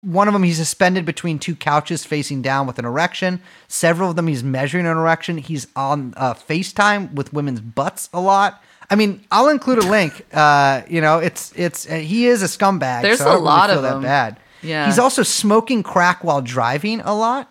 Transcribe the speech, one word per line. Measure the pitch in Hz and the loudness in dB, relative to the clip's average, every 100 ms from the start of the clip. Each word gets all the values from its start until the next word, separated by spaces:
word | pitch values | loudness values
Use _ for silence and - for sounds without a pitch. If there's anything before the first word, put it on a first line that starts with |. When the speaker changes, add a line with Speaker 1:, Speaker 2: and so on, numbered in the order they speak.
Speaker 1:
one | 202 170 208 | -2 2 2
of | |
them, | 208 | 4
he's | 180 165 | 2 0
suspended | 160 - 180 185 | -4 2 2 2
between | 165 160 175 151 | -2 -6 -4 -6
two | - | -6
couches | 160 - 147 147 165 | -6 0 0 0 -8
facing | - 151 139 143 | -4 -6 -4 -4
down | 127 135 135 | -2 -2 -2
with | 123 | -6
an | |
erection. | 120 131 175 - 185 180 - - _ | -6 -2 -2 -2 -4 -4 -10 -20 _
Several | - 165 170 185 | 0 0 2 0
of | 165 | 0
them, | 165 | -2
he's | 139 | -2
measuring | 131 131 139 175 | -2 -2 -2 -2
an | 170 160 | -2 0
erection. | 165 160 - 170 | 0 0 -2 -8
He's | 139 156 123 - | -6 -8 -8 -6
on, | 135 147 131 - | -2 -2 -4 -4
uh, | 131 | -4
FaceTime | 113 - 160 190 - 208 208 185 | -4 -6 -6 -4 0 0 0 -4
with | 143 139 | -8 -6
women's | 147 143 123 | -4 -4 -6
butts | 110 113 147 - - | -8 -4 -4 -6 -10
a | 170 | -4
lot. | 185 196 196 190 _ _ - | 2 2 2 -2 _ _ -2
I | 202 | 2
mean, | 214 190 _ | 2 -2 _
I'll | 196 269 | 2 4
include | 294 - 254 | 2 2 0
a | 185 | 2
link. | 214 165 - - | 2 0 -4 -8
<laughs> | 156 | 2
Uh, | 151 143 139 135 - | 4 6 4 2 -2
you | 170 | 0
know, | 156 160 | 2 2
it's, | 165 - - - | 0 -6 -16 -6
it's, | 175 - - | -6 -6 -8
uh, | |
he | 160 156 214 240 | -8 -4 0 2
is | 240 | 2
a | 190 | 0
scumbag, | - 196 185 135 123 | 0 0 0 -2 0
Speaker 2:
There's | 135 226 | 0 2
Speaker 1:
so | 139 | 4
I | |
Speaker 2:
a | - | 4
Speaker 1:
don't | |
Speaker 2:
lot | 156 156 202 | 4 4 4
Speaker 1:
really | |
feel | 180 | 2
Speaker 2:
of | |
Speaker 1:
that | 131 | 0
Speaker 2:
them. | 135 | -2
Speaker 1:
bad. | 127 139 117 104 _ _ | 0 0 0 -6 _ _
Speaker 2:
Yeah. | 160 156 147 | -8 -2 2
Speaker 1:
He's | 196 | 4
also | 254 254 | 2 2
smoking | 214 - 208 214 220 247 | -2 0 2 2 2 -4
crack | 185 - 175 175 | 0 2 2 2
while | 170 143 | 0 -2
driving | 123 123 117 139 208 226 | -2 -2 0 0 -4 -6
a | 196 | -4
lot | 208 226 262 262 | -2 -2 -2 -8